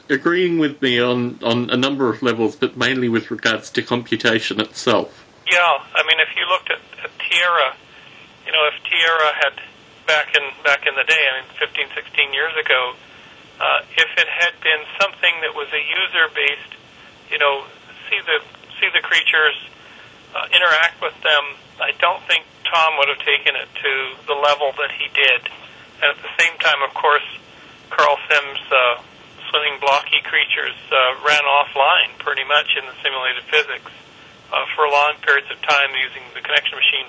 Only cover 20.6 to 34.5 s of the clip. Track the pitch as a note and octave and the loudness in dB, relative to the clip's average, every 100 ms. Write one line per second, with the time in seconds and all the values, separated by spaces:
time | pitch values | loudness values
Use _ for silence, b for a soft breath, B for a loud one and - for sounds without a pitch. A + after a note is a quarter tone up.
20.6 | F3 D#3 E3+ - D#3+ - E3 D3 C#3+ C#3 | 4 4 2 -2 -8 -4 0 2 0 -8
21.6 | - - C#3+ - F3 F#3 - E3 - - | -16 -6 -6 0 0 0 -2 -2 -4 -10
22.6 | - E3+ D#3+ D3+ C#3 C#3 - C#3+ D3 C3+ | -2 2 2 2 0 0 0 0 0 -2
23.6 | C3 - C#3+ C3+ C3 C3 - C#3+ D3 D3 | -4 -6 -4 -2 -4 -8 -6 0 2 2
24.6 | C#3+ D3 C#3 - C3+ - C3+ B2 - - | 0 -2 -6 -6 -4 2 2 2 -2 -14
25.6 | B B B - D3 C#3+ - - E3 D#3+ | B B B -4 -2 -2 -4 0 0 0
26.6 | D#3+ C#3+ C3+ - D#3+ D3 - - - B | 0 0 -2 0 2 2 -2 -16 -20 B
27.6 | B B - - D3 C#3+ - D3+ C#3+ C#3 | B B -6 2 2 2 0 0 0 -8
28.6 | - C3+ B2 A#2 - - - - - D#3 | 0 2 2 0 -6 -20 -20 -18 -4 -2
29.6 | D3+ C#3 C#3 C#3 - D3 - D#3 C#3+ - | -2 -2 2 2 2 -2 0 -2 0 -2
30.6 | C3+ - - C#3 C3 C3 D3 D3 C#3+ C#3 | -4 -8 0 2 2 2 2 2 4 2
31.6 | C#3+ C#3 C#3+ F3+ - - D3+ C#3 C3+ D3 | 2 2 4 4 0 -6 -6 -4 0 0
32.6 | D3+ C#3+ C3 B2+ C#3+ C3+ B2+ B2 - D3+ | 2 -2 -4 -8 -6 -4 -4 -4 -2 0
33.6 | C#3+ B2+ - - - B B B - | 0 -4 -12 -20 -20 B B B -8